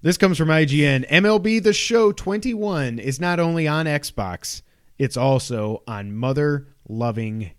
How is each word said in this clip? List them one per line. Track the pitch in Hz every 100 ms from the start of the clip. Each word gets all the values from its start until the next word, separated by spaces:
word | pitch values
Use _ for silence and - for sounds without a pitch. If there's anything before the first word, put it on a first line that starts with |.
This | 160 175
comes | 190 160
from | 160
I | 156
G | 156 143 147
N. | 135 127
M | 151 202
L | 214
B | 190 226
The | 214
Show | 208 - 233 214
twenty-one | 208 - 208 254 226 208 175 131 117
is | 110 131
not | 175 175
only | 170 165 156
on | 151 160
Xbox, | 147 - - 98 90 - - - _ _ _
it's | 135 123
also | 131 135 - 117 107 110 -
on | 107 101
mother-loving | 104 127 139 147 143 139 _ - 110 120 113 110 110 98